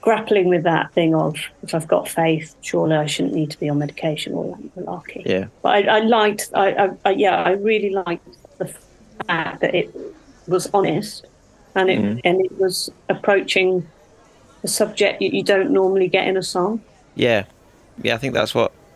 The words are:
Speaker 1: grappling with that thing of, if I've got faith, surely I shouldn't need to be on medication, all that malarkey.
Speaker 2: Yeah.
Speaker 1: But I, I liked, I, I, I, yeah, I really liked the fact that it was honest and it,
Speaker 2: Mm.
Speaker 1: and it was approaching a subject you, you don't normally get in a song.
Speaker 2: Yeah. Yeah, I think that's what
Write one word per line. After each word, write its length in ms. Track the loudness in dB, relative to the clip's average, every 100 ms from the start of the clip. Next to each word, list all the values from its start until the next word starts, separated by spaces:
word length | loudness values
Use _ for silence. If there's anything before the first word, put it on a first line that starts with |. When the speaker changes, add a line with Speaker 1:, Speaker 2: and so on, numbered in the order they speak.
Speaker 1:
grappling 480 | 0 0 2 2 4
with 140 | 2
that 280 | 2 0 0
thing 220 | 0 2
of, 220 | 2 0 -4 -10 -14
if 120 | -6
I've 120 | -4 0
got 200 | 0 0
faith, 460 | 0 0 0 -4 -16
surely 360 | -4 -2 2 2
I 100 | 0
shouldn't 280 | -2 -2
need 160 | -2 -4
to 80 | -4
be 80 | -2
on 100 | -2
medication, 560 | -2 -4 -6 -4 -6
all 240 | -6 -6 -10 -14 -14
that 80 |
malarkey. 380 | -12 -12 -12 -10
Speaker 2:
Yeah. 220 | -4 -2 -4 -4
Speaker 1:
But 260 | 2 2 4
I, 100 | 4
I 20 |
liked, 500 | 4 4 4 0 -4
I, 180 | 0 2
I, 160 | 2 0 0
I, 60 | -2
yeah, 260 | 2 2 2
I 100 | 2
really 380 | 0 2 2 0
liked 360 | -2 -4 -6 -8 -20 -16 -10
the 80 | -10 -10 -20 -20 -20 -12 -4
fact 340 | -2 -4 -2
that 140 | -2
it 200 | 0 -4 -8 -16 -18 -20 -16 -2
was 200 | -2 0
honest 520 | 0 2 0 -4 -12 -20 _ _ _ -6
and 140 | 0 2
it, 100 | 2
Speaker 2:
Mm. 200 | 0 0
Speaker 1:
and 200 | 0 2
it 140 | 0 0
was 320 | -2 -2 -8 -10 -6
approaching 800 | -4 0 0 2 0 2 0 -4 -14 _ _ _ _ _ -12
a 40 | -6
subject 540 | -2 -2 0 0 0
you, 80 | -2
you 120 | 0
don't 280 | 2 2 4
normally 380 | 2 4 2 2
get 180 | 2 0
in 100 | -2
a 60 |
song. 400 | -2 -2 -2 -2 -8 _ _
Speaker 2:
Yeah. 300 | -2 2 2 -2 _ _ _ _ -8
Yeah, 120 | -4
I 40 | -2
think 160 | -2
that's 200 | -2 0
what 180 | 0 0 -4 -20